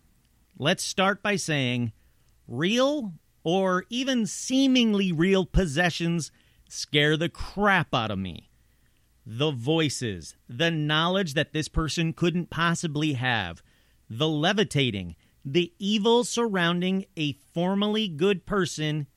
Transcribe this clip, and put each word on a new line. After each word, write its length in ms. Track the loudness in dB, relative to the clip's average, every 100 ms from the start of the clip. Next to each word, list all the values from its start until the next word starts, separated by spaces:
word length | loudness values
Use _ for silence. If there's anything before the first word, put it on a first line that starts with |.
| _ _ _ _ _ -6
let's 280 | -2 -2
start 360 | -2 0 0 0
by 140 | -2
saying 560 | -2 -2 -2 0 -2 -4 -6 _ _ _ _ -12
real 680 | -4 0 2 2 0 -4 -10 _ _
or 440 | -2 0 2 0 -2
even 340 | -4 -2 0 -2
seemingly 840 | -4 -2 2 4 4 4 2 2
real 340 | 2 4 2
possessions 840 | 2 2 2 2 0 0 -2 -2 -4 -12 _ _ _
scare 480 | -12 -2 2 4 4
the 120 | 0
crap 640 | -4 -8 0 2 2 2
out 200 | -2 -2
of 80 | -4
me. 300 | -6 -10 -16 _ _ _ _ _ _ _ -12
The 240 | -4 -2
voices, 840 | -2 -2 0 0 -2 -6 -6 -12 -20 -12
the 220 | -2 0
knowledge 640 | 0 0 2 2 0 -2
that 180 | -2 -4
this 140 | -4 -4
person 460 | -2 -2 0 -2
couldn't 380 | 0 0 0 -2
possibly 640 | -2 0 0 -2 -2 -2
have, 460 | 0 0 0 -2 -8 -16 _ _ _ -12
the 200 | -2 0
levitating, 880 | 2 2 2 2 2 0 0 -6 -12 _ _ -2
the 260 | 0 0 -2
evil 460 | -2 2 4 4
surrounding 840 | 2 0 0 2 2 2 0 -2 -4 -4
a 160 | -4 -4 _
formerly 540 | -2 0 0 0 0 -2
good 360 | 0 0 0
person, 640 | -2 -2 -2 -2 -4 -4 -6